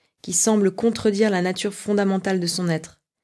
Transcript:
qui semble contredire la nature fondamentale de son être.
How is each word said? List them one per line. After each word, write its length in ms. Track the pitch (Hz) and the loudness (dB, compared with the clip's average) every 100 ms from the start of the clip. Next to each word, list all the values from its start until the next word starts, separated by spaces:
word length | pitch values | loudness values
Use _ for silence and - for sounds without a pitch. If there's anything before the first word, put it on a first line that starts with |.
| _ _ | _ _
qui 120 | - | -4
semble 380 | 175 226 214 190 | 0 2 4 2
contredire 580 | 190 233 226 220 202 214 | 2 -2 0 0 2 2
la 120 | 185 | 2
nature 320 | 180 185 208 | -2 -2 -6
fondamentale 640 | 196 - 202 196 190 190 190 | -6 -2 0 2 0 0 -2
de 80 | 175 | -2
son 220 | 180 175 | -2 -2
être. 320 | 160 156 - _ _ | -2 -6 -18 _ _